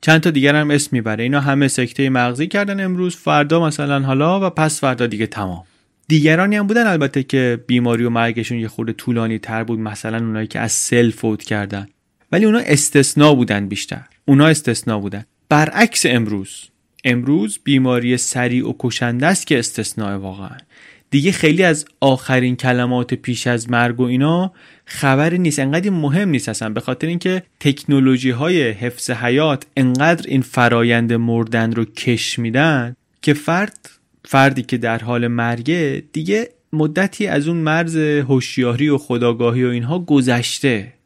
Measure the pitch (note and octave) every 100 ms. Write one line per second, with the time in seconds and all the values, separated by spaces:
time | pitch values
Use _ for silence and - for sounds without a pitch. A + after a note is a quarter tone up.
0 | - D#3+ E3 D#3 C#3 D3 D3 D3 C#3+ B2+
1 | A2+ G#2+ A#2 C#3+ C#3 C3+ C#3 - B2 -
2 | C3+ C3 B2 B2 D#3+ G3+ G3+ G3 F#3+ F3+
3 | F3+ - - D3 D3 E3 E3 C#3+ D3 C#3
4 | C3+ C3+ D3+ F#3+ F#3+ F3 D#3 - C#3 B2
5 | A#2+ G#2 A2 - G2 F2 - _ _ _
6 | _ D#3 D3 D#3+ G3 G#3 G3+ A3+ A3+ F3
7 | C#3 C#3 C3 C#3 B2+ A#2 - B2 A#2+ A#2
8 | A#2+ A#2 A#2 A2+ A2+ A#2+ A2 - A2+ A2
9 | - A#2 A2+ A2 - A2+ A2+ A#2 A2 G2+
10 | A2+ A2+ A#2 A2 G#2+ G#2+ A2+ - - A#2+
11 | A#2+ G#2+ A#2 G#2+ - G#2+ G2+ G2+ G2 _
12 | _ _ _ E3 G#3+ A3 - C#3+ - C#3+
13 | C3+ - D3 C#3+ A#2+ G2+ G2+ G2+ - -
14 | - _ - C#3 D3+ D#3 - A#2 - G#2+
15 | G2+ G2+ A2 _ _ D3+ D#3 - A3 -
16 | D#3 B2 G#2+ G#2 G2 - - _ _ _
17 | C3 B2 A#2+ D3+ G#3+ - - C#3 C3 B2
18 | A#2+ B2 - C3 B2 B2 A2 A#2+ B2+ -
19 | B2 A#2+ D3 F#3+ - C#3 A2+ - G#2+ -
20 | G#2 G2 F#2+ F#2+ G2 - _ - - -
21 | _ C#3+ D#3 F#3+ D#3 D#3+ F#3 D3 - _
22 | C#3 C3 - C3 B2+ B2 C3 B2 B2 B2
23 | A#2+ B2 - A#2+ - A#2+ A2+ A#2+ A#2+ A#2+
24 | B2 B2+ C#3+ E3+ F#3 _ - _ _ -
25 | C#3+ C3+ D#3 F3+ F3 D3 C3+ D#3 G3+ F#3
26 | D3 D#3 G3+ C#3 A2+ G#2+ A2 A2 A#2+ B2+
27 | D#3 F3 F#3 F#3 F3+ _ D3 C#3 - C#3
28 | C3 B2+ B2+ A#2+ D3+ F#3 B2 G#2 A#2+ A#2+
29 | - A#2+ A#2+ C3 D#3 C3+ - - B2+ B2+
30 | D3+ E3+ - C#3 B2 - A#2+ A#2 A#2 A#2
31 | A#2 A#2 A#2 A#2 A2+ A#2 A2+ A2+ A2+ -
32 | - A#2 - - A#2 A#2+ D#3+ D3 A#2+ B2+
33 | _ _ - D3 - E3+ G#3 - - _
34 | _ _ - C3+ C3+ C3 A#2+ B2+ A#2 A2+
35 | A2+ A#2+ A#2+ A#2+ A#2 A#2+ A#2+ F3 D3+ C3+
36 | - - D#3+ G#3 A#3+ _ _ D#3 D#3 D#3
37 | G3 - G3+ D#3 D3 E3+ D#3 D#3 E3+ D#3+
38 | D3+ D3 C3 C3 A#2+ - B2 A#2+ D3+ C#3
39 | - A#2+ A#2+ A#2 A#2+ A#2+ B2 A#2+ A#2+ F3
40 | E3+ C#3+ B2+ A#2+ A#2 - C#3+ A2+ G2 -